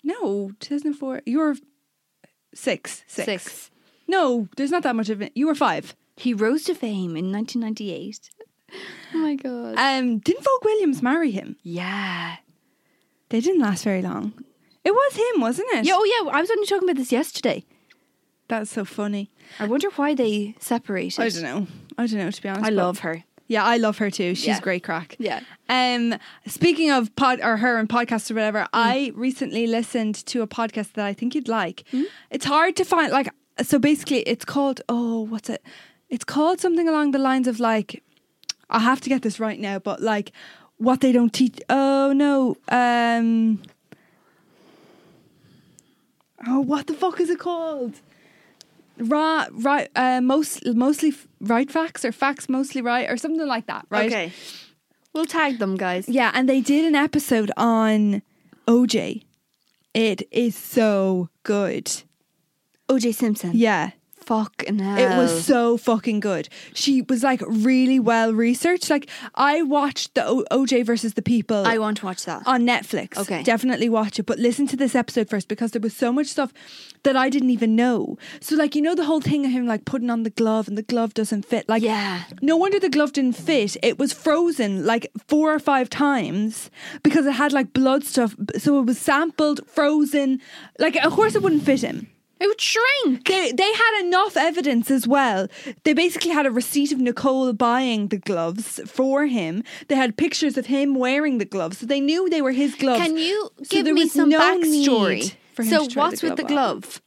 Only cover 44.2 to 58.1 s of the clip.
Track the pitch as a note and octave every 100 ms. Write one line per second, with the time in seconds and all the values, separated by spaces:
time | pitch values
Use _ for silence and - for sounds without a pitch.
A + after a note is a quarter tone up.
44.2 | _ _ _ _ _ _ _ _ _ _
45.2 | _ _ _ _ _ _ _ _ _ _
46.2 | _ _ A#3 C4 C4 D4 - D4+ F#4 E4
47.2 | E4+ F4 F4 E4+ E4 D4 B3 - _ _
48.2 | _ _ _ _ - _ _ - A#3 D4+
49.2 | D#4 D#4+ - - B3+ C#4+ - - B3+ B3+
50.2 | B3 C#4+ D4 - - A#3 C4 D4+ D#4 C#4+
51.2 | - _ G3 A#3 C#4 E4 D#4+ - B3 -
52.2 | C4+ C#4+ - C4 C#4 C4 A#3+ A#3+ - B3
53.2 | D#4 D#4+ D4 A#3 - - - G#3 A3 G#3+
54.2 | E3+ - - - - _ _ _ _ D#4
55.2 | D#4+ E4+ D4 A#3+ G3 F#3+ F#3 F3+ F#3+ B3+
56.2 | A#3 - C4 C4+ B3 C#4+ E4 D4 C#4+ D4+
57.2 | - A#3 G#3 - A#3 A3+ A3 G#3+ G#3